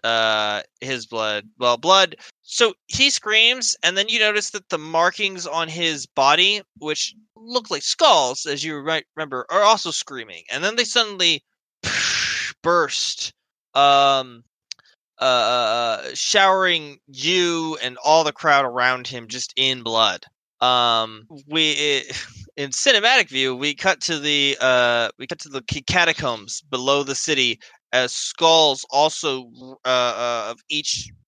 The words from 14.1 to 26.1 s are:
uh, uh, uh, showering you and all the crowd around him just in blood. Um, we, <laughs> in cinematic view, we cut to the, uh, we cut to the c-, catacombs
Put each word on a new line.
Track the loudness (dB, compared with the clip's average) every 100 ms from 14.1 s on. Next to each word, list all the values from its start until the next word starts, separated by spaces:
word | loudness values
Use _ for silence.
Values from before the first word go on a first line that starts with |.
| 2 -4 -16 _ _ _ -20 _ _ _ _
uh, |
uh, | 0
uh, | 2 2 0 0 0 -2 -4 -8
showering | -8 0 4 4 4 2 0 -4 -18 _
you | -6 0 2 2 0 -4 -6
and | -8 -4
all | 4 4
the | 4
crowd | 0 4 4 4
around | 0 0 0 -4
him | -12 -12
just | -12 -8 -2
in | -2 -2
blood. | -2 2 2 0 -12 _ _ _
Um, | 2 4 2 2 -2 -10 -20 -20 -6
we, | 0 0 0 0 -2 -4 -12 -12
<laughs> | -18 -18 -10
in | -8
cinematic | -2 0 2 4 2 0
view, | -2 -2 -2
we | -4 -2
cut | -2 0
to | -4 -4
the, | -2 0 0 2
uh, | 2 4 2 2 -2 -6
we | -12
cut | -12
to | -10
the | -12 -8
c-, | -10
catacombs | -2 2 2